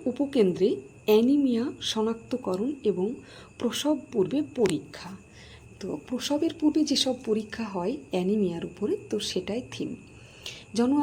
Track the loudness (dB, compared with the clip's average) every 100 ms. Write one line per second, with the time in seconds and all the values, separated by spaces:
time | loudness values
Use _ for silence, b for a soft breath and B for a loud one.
0 | -2 -2 2 4 4 4 2 0 -8 -4
1 | 4 6 6 4 4 2 -2 -4 -4 -2
2 | -2 -2 -6 -6 -2 -2 -2 -2 -2 0
3 | -2 -4 B B B -4 -4 0 0 -2
4 | 0 0 2 0 -2 2 2 2 -6 -14
5 | -14 -16 -20 B B B B -12 -8 -8
6 | -6 -4 -2 0 0 2 2 4 2 2
7 | 0 -2 0 -2 -2 -8 -6 -4 -2 -4
8 | -4 -2 2 2 2 -2 -8 -4 -2 -2
9 | -4 -4 -2 -4 -4 -6 -6 -6 -6 -8
10 | -14 B B B B B B 0 2 4